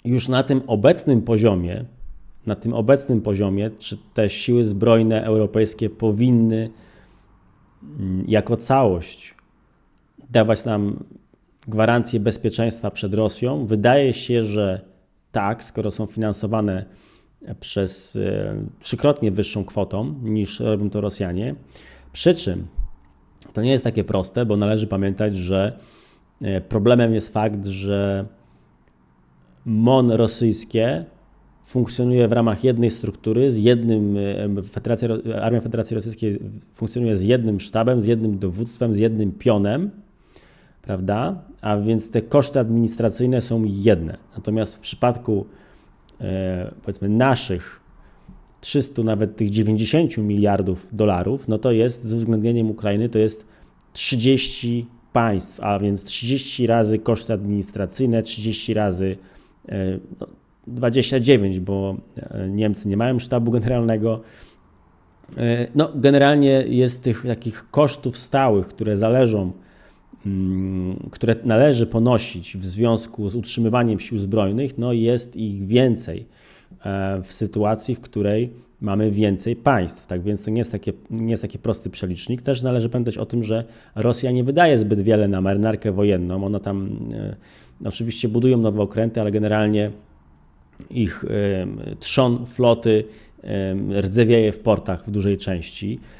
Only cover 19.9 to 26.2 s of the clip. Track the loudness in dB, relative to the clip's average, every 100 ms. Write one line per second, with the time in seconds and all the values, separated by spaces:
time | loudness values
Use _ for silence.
19.9 | -4 -6 -6 -4 -2 -4 -4 -2 0 -2
20.9 | -2 -4 -4 -4 -4 -6 -8 -14 -20 -20
21.9 | -20 -16 0 2 2 0 -6 -6 -6 -6
22.9 | -8 _ _ _ _ -10 -2 2 2 0
23.9 | -2 0 -2 -2 -2 0 2 2 0 0
24.9 | -2 -2 0 -2 -2 -2 0 -2 -4 -18
25.9 | -20 _ _